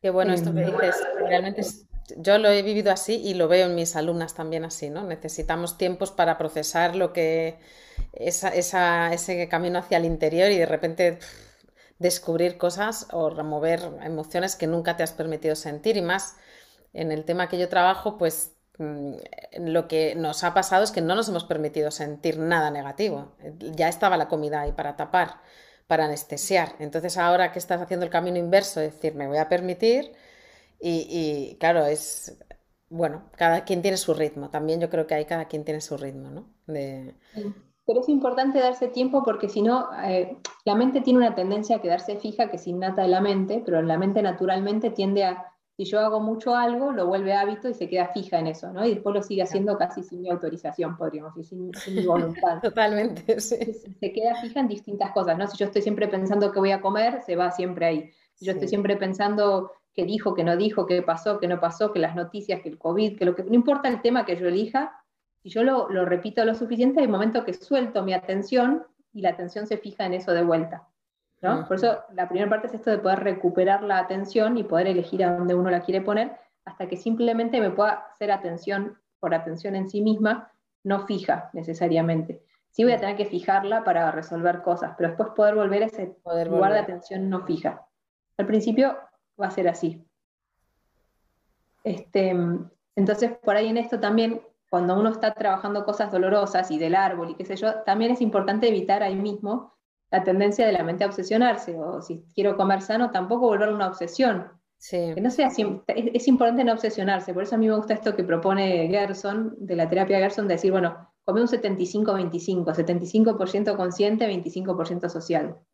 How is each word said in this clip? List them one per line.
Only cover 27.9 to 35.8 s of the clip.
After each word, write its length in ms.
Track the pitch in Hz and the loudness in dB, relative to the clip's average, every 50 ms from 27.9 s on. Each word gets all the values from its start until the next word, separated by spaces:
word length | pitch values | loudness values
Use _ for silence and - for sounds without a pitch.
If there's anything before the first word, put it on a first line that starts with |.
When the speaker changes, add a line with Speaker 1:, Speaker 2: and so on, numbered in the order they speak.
| 190 175 180 | -4 -4 -4
Speaker 1:
el 60 | 170 | 0
camino 260 | - 170 170 180 180 175 | 0 -2 0 0 -2 -2
inverso, 440 | 170 170 180 196 190 - - 165 | 0 4 4 4 4 2 -4 -4
es 120 | 156 156 151 | -4 -4 -4
decir, 200 | - - 160 151 | -4 -4 -4 -4
"Me 120 | 143 143 139 | -2 -6 -2
voy 100 | 143 151 | 0 0
a 120 | 156 151 | 2 2
permitir", 640 | 185 175 175 180 180 175 - 226 233 262 294 - - - - - - _ - - - - _ _ _ _ | 0 0 0 -2 -4 0 2 4 4 4 0 -4 -12 -20 -20 -20 -20 _ -20 -20 -20 -20 _ _ _ _
Y, 280 | - 175 170 165 156 - - 170 160 151 151 143 139 - - | -4 -2 -2 -2 -2 -4 -4 -4 -2 -2 -2 -4 -6 -8 -8
y, 40 | - | -2
claro, 280 | - 165 170 170 151 | 2 2 4 4 2
es, 520 | 147 151 151 - - - - - - - _ - _ - _ _ _ _ _ _ _ | 2 0 -2 -4 -10 -12 -12 -14 -16 -18 _ -20 _ -20 _ _ _ _ _ _ _
bueno, 400 | 165 165 170 156 147 160 - - - - | -6 -4 -4 -4 -4 -6 -14 -18 -4 2
cada 260 | 175 165 165 - 180 | 2 4 4 2 0
quien 160 | - 196 175 | -2 -4 0
tiene 160 | 170 196 190 180 | 0 0 -2 -2
su 160 | - - 160 | 0 0 0
ritmo. 360 | 151 156 151 151 147 143 139 | 0 0 -2 -2 -6 -12 -8
También 300 | - 151 151 156 160 165 | -6 -4 -2 -2 -2 0
yo 80 | 170 165 | -2 -2
creo 180 | 165 160 160 156 | 0 -2 -2 0
que 80 | 160 | -2
ahí 100 | 151 151 | -2 -2
cada 200 | 151 175 165 160 | -2 -4 -6 -6
quien 180 | - - 156 151 | -6 -8 -8 -6
tiene 160 | 156 151 151 | -6 -6 -6